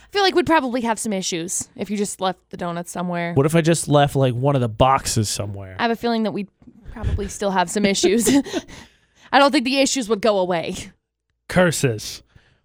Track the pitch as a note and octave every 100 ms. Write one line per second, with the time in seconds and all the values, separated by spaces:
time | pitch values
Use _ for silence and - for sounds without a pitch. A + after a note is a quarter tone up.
0 | _ G4+ F#4+ F4 C4 D#4+ C4 B3 A#3 G#3+
1 | A3+ F#3+ F3+ E3+ F3 - - - G3 G3+
2 | G#3 - F#3 F3 _ F#3+ F3 E3+ F3 F3+
3 | F3 F3 E3+ E3 D3+ E3 D#3 E3 - C#3+
4 | C#3+ C#3 C3 A#2+ C#3 C3+ A#2+ G#2+ C3 C3+
5 | - A#2 G2+ - G#2 G2 F#2+ F#2 A#3 A#3
6 | A#3+ A3+ G#3+ E3 G3 _ - - - A#3
7 | G#3 - G3 - G3+ F#3 F3 G#3 G3+ F#3+
8 | - A3+ G#3+ C#4 - F4 - - - _
9 | _ _ - C4 C#4 C#4 B3 C#4 C4+ C4+
10 | G#3 G#3 G#3+ G3+ F3+ F3 - F#3 G3 _
11 | _ _ _ _ - F3 F3 - C3+ G#2+
12 | - - _ _ _ _